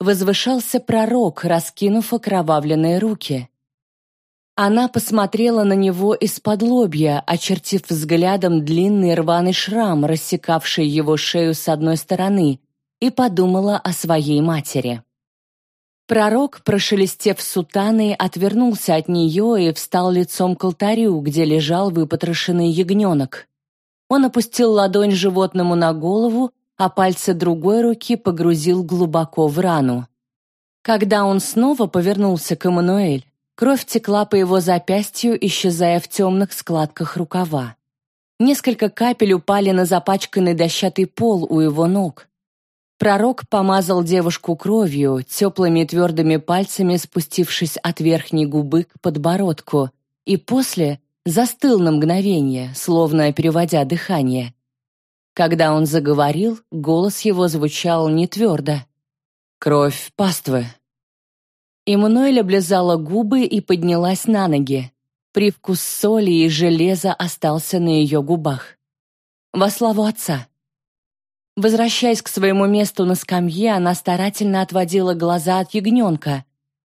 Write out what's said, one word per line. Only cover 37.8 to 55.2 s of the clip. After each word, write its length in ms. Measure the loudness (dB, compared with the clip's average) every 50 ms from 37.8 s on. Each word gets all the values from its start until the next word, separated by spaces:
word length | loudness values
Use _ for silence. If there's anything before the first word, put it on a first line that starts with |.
| _ _ _ _ _ _ _ _ _ _ _ 0
Несколько 500 | 2 2 2 2 0 -2 -2 0 -2 -2
капель 440 | -2 0 -2 0 2 2 2 2 2
упали 380 | 2 2 0 0 2 2 2
на 140 | 2 2 2
запачканный 680 | 2 0 0 0 0 -2 -2 -2 -2 -2 0 2 2 2
дощатый 540 | 2 0 -2 -2 -2 -2 -2 0 0 -2
пол 400 | -2 -2 -2 0 0 2 0 0 0
у 120 | 0 2
его 260 | 2 2 2 0 0
ног. 400 | 2 2 0 0 -2 -6 -10 -20 _ _ _ _ _ _ _ _ _ _ _ _ _ _ -2
Пророк 480 | 0 2 2 2 2 0 0 -2 -6 -2
помазал 540 | 0 0 2 2 2 2 2 0 0 0 0
девушку 520 | 2 0 0 0 0 -2 -4 -6 -6 -6
кровью, 680 | -4 -2 0 0 2 2 0 0 0 0 0 0 -2 -4
теплыми 540 | -6 -4 -2 -2 0 0 0 0 2 2 2
и 40 | 0
твердыми 520 | 0 0 0 0 0 0 0 2 2 2
пальцами 600 | 0 0 0 0 0 0 -2 -2 -2 0 0 0
спустившись 800 | 0 -2 -4 -6 -6 -6 -4 -2 -2 -2 -2 -2 -4 -4 -4 -6
от 240 | -6 -6 -6 -4 0
верхней 440 | 0 2 2 0 -2 -2 -2 -2 0
губы 380 | 0 0 -2 -2 0 0 0 0
к 160 | _ -8 -6
подбородку, 880 | -4 -4 -4 -2 -2 0 0 0 0 -2 -2 -4 -6 -2 -2 0 0 -2 -6 _ _ _ _ _ -4
и 120 | -2 -2
после — 600 | -2 -2 0 0 0 0 -2 -2 -2 -2 -2 -2 -6 _ _ _ _ -6
застыл 540 | -2 0 0 0 0 -2 0 2 2 4 4
на 120 | 4 2
мгновение, 840 | 2 2 2 2 2 2 2 0 0 0 0 0 -2 -4 -6 -8 -10
словно 580 | -8 -2 0 2 2 2 2 2 2 2 2 0
переводя 500 | 0 0 0 2 0 0 0 0 0 0
дыхание. 720 | 0 -2 -6 -4 -2 -2 0 0 0 -2 -4 -6 -8 -12 _ _ _ _ _ _ _ _ _ _ _ _ _